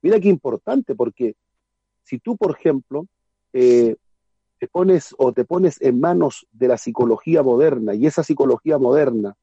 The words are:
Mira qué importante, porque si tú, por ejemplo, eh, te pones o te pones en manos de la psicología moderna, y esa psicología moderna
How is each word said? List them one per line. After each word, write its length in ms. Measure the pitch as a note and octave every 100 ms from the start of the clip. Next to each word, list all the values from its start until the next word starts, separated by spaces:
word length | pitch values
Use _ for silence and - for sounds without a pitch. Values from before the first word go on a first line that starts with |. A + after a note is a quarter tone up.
Mira 180 | F3 G#3+
qué 80 | G3
importante, 640 | E3 C3+ A2+ - C#4 B3 -
porque 400 | - - A#2 - _ _ _ _ _ _
si 160 | _ B2
tú, 180 | - A#3+
por 200 | G3 D3+
ejemplo, 480 | E3+ C3+ - C#3 F3+ _ _ _ _
eh, 460 | C3 B2 A#2+ A#2 A2 _ _ _ _ _ _
te 80 | -
pones 440 | F3 F#3 F3+ - -
o 160 | C3
te 100 | B2
pones 380 | A#2+ F3+ F3+ -
en 180 | C3+ B2
manos 480 | D#3+ F3+ D3+ - _
de 160 | A2 B2+
la 80 | A#2+
psicología 680 | - A2+ A#2+ A2 - E3
moderna, 500 | C3 A#2+ D#3 C3 G#2+
y 120 | G#2 C#3+
esa 180 | D#3+
psicología 540 | D#3 C#3+ C3+ B2 D#3+ D3+
moderna 580 | B2 C#3+ C#3+ A#2 G2+ G2+